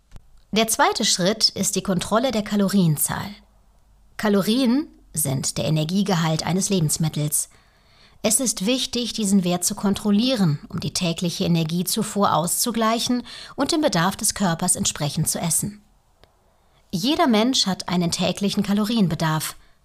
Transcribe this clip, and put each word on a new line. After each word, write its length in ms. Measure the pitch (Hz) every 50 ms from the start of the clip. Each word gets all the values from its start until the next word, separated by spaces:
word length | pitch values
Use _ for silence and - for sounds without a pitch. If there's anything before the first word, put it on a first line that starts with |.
| _ _ - - - - - - _ _ -
Der 160 | 208 226 226
zweite 360 | - - 294 381 415 - 220
Schritt 440 | - - - 175 185 220 220 - -
ist 240 | - - 190 - -
die 80 | 190 -
Kontrolle 480 | - 185 175 - - 202 226 247 269
der 140 | 226 214 208
Kalorienzahl. 840 | - 208 208 196 185 196 202 180 160 151 143 - - - - - 202 208 - - _ _ _ _ _ _ _ _ _ _ _ _ - _
Kalorien 680 | - - 214 202 196 170 202 220 262 269 226 240 285 330 - - - - - -
sind 460 | 160 143 139 135 143 - - - -
der 60 | -
Energiegehalt 800 | - 156 156 156 160 185 202 196 - 185 160 170 160 160 156 -
eines 240 | 190 165 190 190 -
Lebensmittels. 800 | 196 185 156 151 - - 165 156 - 151 147 147 - - - - - _ _ _ _ _ _ _ _ _ - - - - -
Es 180 | - 208 -
ist 260 | 269 214 - - 185
wichtig, 460 | 226 254 262 254 - - 233 247 214 -
diesen 320 | - 220 190 202 196 175
Wert 200 | 180 175 175 -
zu 100 | - 208
kontrollieren, 840 | - - 196 190 - - 214 202 202 240 262 269 214 190 156 147 - - -
um 120 | - 165
die 120 | - 147 -
tägliche 520 | - 180 165 165 - 180 170 - - 185
Energiezufuhr 920 | 165 170 165 165 156 165 175 180 - - 226 202 - - 208 202 - -
auszugleichen 880 | 156 165 180 - - - 247 202 226 220 220 226 240 - - 247 247 - - - - - - -
und 180 | - 277 277 339
den 80 | 320
Bedarf 360 | 302 269 - 170 165 190 202
des 180 | - 220 - -
Körpers 420 | - 208 175 165 160 185 180 -
entsprechend 520 | - 196 - - - 156 147 - 165 156 -
zu 100 | - -
essen. 440 | - 165 - - - 202 - - _ _ _ _ _ _ _ _ _ - _ _ _ _ _ _ _ _ _ _ _ _
Jeder 360 | - 170 175 262 320 339 349
Mensch 400 | 269 220 208 220 254 269 - -
hat 220 | 196 185 - - -
einen 220 | 180 180 175 170
täglichen 520 | - - 185 175 175 - 202 196 - 208 202
Kalorienbedarf. 960 | - 202 208 214 208 247 226 196 156 160 - 170 156 156 156 - - - - - _ - _